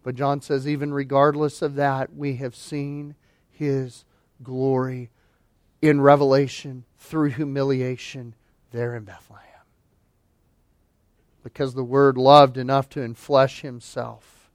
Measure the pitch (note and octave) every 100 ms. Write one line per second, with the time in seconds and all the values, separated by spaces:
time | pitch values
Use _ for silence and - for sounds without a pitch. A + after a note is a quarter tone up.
0 | - B2+ C#3 C#3+ - C#3 C3+ D3 D3 C#3+
1 | C3+ C#3 C#3+ D3 D3+ - D#3 C#3+ C#3+ C3+
2 | C3+ C#3+ C#3+ B2+ C3+ - - D3 C#3+ C#3+
3 | D3 D3 _ _ _ _ D3+ C3+ B2+ -
4 | _ _ _ _ B2+ B2+ C3+ C3 C3 B2+
5 | A#2+ _ _ _ _ _ _ _ D#3 D3
6 | C#3 C#3+ C#3 C3+ C3+ - C#3+ B2+ B2 _
7 | - D#3+ D3 B2 D3 C#3 C#3 C3 B2+ B2
8 | - C3+ A#2+ A#2 _ _ _ A#2+ A#2+ A#2+
9 | G2+ F#2+ _ - _ _ _ _ _ _
10 | _ _ _ _ _ _ _ _ _ _
11 | _ _ _ _ B2 - C#3 B2+ B2 C3+
12 | C#3 B2+ C3 D3 C#3 B2+ B2+ C#3 C3+ -
13 | A#2+ A#2 - C#3 C3+ - D3 B2 - -
14 | A#2 A#2 _ _ _